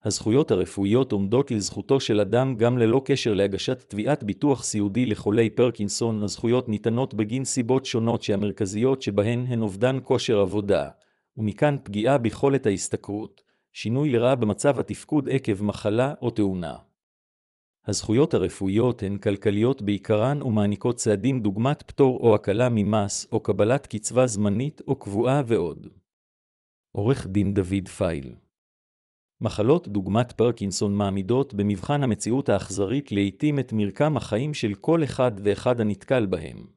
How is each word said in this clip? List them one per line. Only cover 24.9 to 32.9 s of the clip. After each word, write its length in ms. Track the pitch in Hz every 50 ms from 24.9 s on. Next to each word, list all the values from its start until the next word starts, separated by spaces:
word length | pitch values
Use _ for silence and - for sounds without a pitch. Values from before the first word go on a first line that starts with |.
| 135
קבועה 460 | 127 - 104 98 101 117 123 135 147 139
ועוד. 400 | 113 117 95 85 82 71 - - - _ _ _ _ _ _ _ _ _ _ _ _ _ _ _ _ _ _ _ _
עורך 340 | _ 101 101 113 123 - -
דין 280 | 95 95 104 101 95 101
דוד 340 | 101 95 87 98 98 90 90
פייל. 460 | - - 101 87 80 71 67 64 58 - _ _ _ _ _ _ _ _ _ _ _ _ _ _ _ _ _ _ _ _
מחלות 480 | - 107 - - 104 117 151 175 - -
דוגמת 440 | 104 101 95 95 98 113 123 120
פרקינסון 640 | - - 110 123 117 - - 98 92 - 113 101 101
מעמידות 600 | 101 104 98 95 98 95 92 117 131 139 135 -
במבחן 480 | 101 101 104 101 95 - - 143 147
המציאות 460 | 143 123 104 - - 104 117 135 139 -
האכזרית 640 | 110 95 - - 101 95 98 95